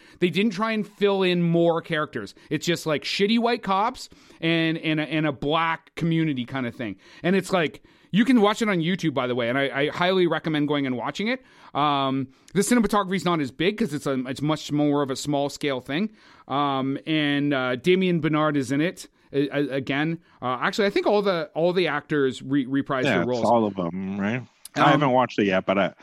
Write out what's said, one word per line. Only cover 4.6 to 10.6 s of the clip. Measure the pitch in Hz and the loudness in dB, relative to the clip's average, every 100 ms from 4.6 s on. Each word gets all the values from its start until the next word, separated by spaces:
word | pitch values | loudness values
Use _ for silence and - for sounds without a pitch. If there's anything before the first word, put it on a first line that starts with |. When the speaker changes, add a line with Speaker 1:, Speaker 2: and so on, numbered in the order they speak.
| 160 160 | 0 -2
Speaker 1:
and | 160 156 | -2 -2
a, | |
and | 143 156 156 | -2 -2 -2
a | |
black | 131 143 160 165 160 _ - | -2 -2 0 0 -2 _ -4
community | 165 165 160 127 | 0 0 0 -2
kind | 120 135 120 | -6 -6 -6
of | 117 | -6
thing. | 110 95 - - | -10 -10 -16 -6
And | - 196 | 0 0
it's | 180 | 0
like, | 185 147 - - _ _ | 0 -2 -4 -20 _ _
you | 185 247 | 2 4
can | 247 | 6
watch | 208 220 | 4 2
it | 220 | 0
on | 175 | 0
YouTube, | 160 190 165 | 0 0 -2
by | 131 123 | 0 0
the | 123 | 0
way, | 117 | 0
and | 135 | 0
I, | 139 127 | 0 0
I | 151 | -2
highly | - 180 190 170 | 0 0 2 2
recommend | 156 165 151 | 0 -2 0